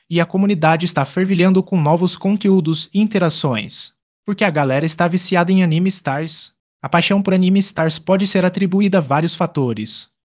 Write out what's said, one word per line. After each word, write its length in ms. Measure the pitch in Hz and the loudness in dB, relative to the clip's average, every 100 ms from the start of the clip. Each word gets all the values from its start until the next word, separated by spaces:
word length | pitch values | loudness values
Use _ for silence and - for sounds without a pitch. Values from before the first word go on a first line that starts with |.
| - | -6
e 140 | 170 | -2
a 40 | 170 | 0
comunidade 600 | 190 202 190 160 160 175 | 0 0 2 2 2 0
está 180 | 147 | -2
fervilhando 580 | 135 - 190 190 185 185 | -2 -2 0 2 4 2
com 180 | 185 185 | 2 0
novos 340 | 147 165 175 - | 2 2 0 -2
conteúdos 760 | 196 202 202 190 160 160 - | -2 0 2 2 2 -2 -2
e 80 | 196 | 0
interações. 960 | 214 208 170 156 143 113 131 - - _ _ _ - | 0 0 -2 0 -2 -4 -6 -8 -10 _ _ _ -8
Por 60 | 202 | -2
que 80 | |
a 60 | 202 | -2
galera 340 | 156 139 135 165 | 0 0 0 -2
está 220 | - 175 | -2 -2
viciada 440 | 180 - 185 175 | -2 -2 0 2
em 120 | 190 | 2
Anime 260 | 180 160 190 | 2 2 0
Stars? 640 | 190 - 139 160 - - _ _ _ | -2 -6 -6 -6 -8 -10 _ _ _
A 40 | 139 | -2
paixão 320 | 165 - 202 | 0 2 0
por 140 | 196 | 2
Anime 240 | 190 185 196 | 2 4 2
Stars 360 | 190 - 160 156 | 0 0 -2 -2
pode 300 | - 190 196 | 0 0 0
ser 180 | 190 180 | 0 0
atribuída 540 | 185 190 190 202 185 | 0 0 0 2 0
a 20 | |
vários 320 | 135 143 165 | 0 0 0
fatores. 760 | - 170 151 127 107 107 - - _ _ | -2 -4 -2 -4 -4 -6 -10 -14 _ _